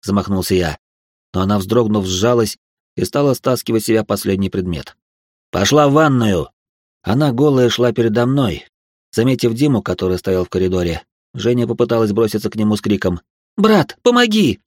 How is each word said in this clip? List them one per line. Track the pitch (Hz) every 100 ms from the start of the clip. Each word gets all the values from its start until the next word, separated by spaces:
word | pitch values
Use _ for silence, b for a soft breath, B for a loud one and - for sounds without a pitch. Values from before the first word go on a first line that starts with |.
замахнулся | - 101 92 98 87 92
я. | 85 71 _ _ _ _ _
Но | 92
она, | 95 104
вздрогнув, | 95 110 113 107 92
сжалась | 92 110 120 110 - _ _ _ -
и |
стала | - 143 143
стаскивать | 123 - 123 - 113
с | 107
себя | 110
последний | 107 101 - 95 98
предмет. | 98 92 78 - _ _ _ _ _ _
"Пошла | 87 101 143 147
в |
ванную!" | 143 156 131 113 90 71 _ _ _ _ _
Она | - 117 151
голая | 120 151 135 123
шла | 110 123
передо | 104 117 107 123
мной. | 139 127 76 - _ _ _ _
Заметив | - 120 127 120
Диму, | 113 147 123
который | - 90 95 90
стоял | - 92 90
в |
коридоре, | 92 92 92 87 80 - _ _
Женя | - 104 123 120
попыталась | 113 120 117 110
броситься | 104 113 107 107
к | 107
нему | 107 107
с |
криком: | - 101 92 87 _ _ _ -
"Брат, | 208 208 147 -
помоги!" | - 247 240 214 175 -